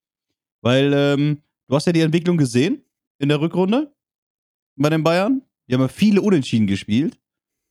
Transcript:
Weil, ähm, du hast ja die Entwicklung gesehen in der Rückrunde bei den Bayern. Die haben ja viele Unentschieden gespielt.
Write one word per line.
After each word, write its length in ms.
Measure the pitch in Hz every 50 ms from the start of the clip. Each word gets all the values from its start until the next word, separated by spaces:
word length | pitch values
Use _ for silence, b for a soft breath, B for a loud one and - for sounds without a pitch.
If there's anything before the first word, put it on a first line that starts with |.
| _ _ _ _ _ _ _ _ _ _ _ _
Weil, 320 | - 113 127 135 139 143 143
ähm, 500 | 143 143 143 143 139 143 151 147 143 _ _ _ _ _ -
du 80 | 123
hast 100 | 147 -
ja 60 | 185 170
die 80 | 165
Entwicklung 360 | 160 156 156 170 160 180 175
gesehen 460 | 165 143 123 110 123 143 196 277 - _ _ _ _ _ _ _ -
in 100 | 139 143
der 120 | 147 147
Rückrunde 540 | 151 170 - 175 190 190 220 269 311 285 _ _ _ _ _ _ _ _ _ _ _ _ _ _ _ _ _
bei 160 | - 143 151
den 140 | 160 160 151
Bayern. 380 | 165 170 180 196 226 269 262 - _ _ _ _ -
Die 60 | 123
haben 80 | 127 131
ja 60 | 127
viele 320 | - - 196 214 202 190
Unentschieden 460 | 180 208 190 151 127 - - 113 110
gespielt. 540 | 95 98 92 - - 104 120 156 - - _ _ _ _ _ _ _ _ _ _ _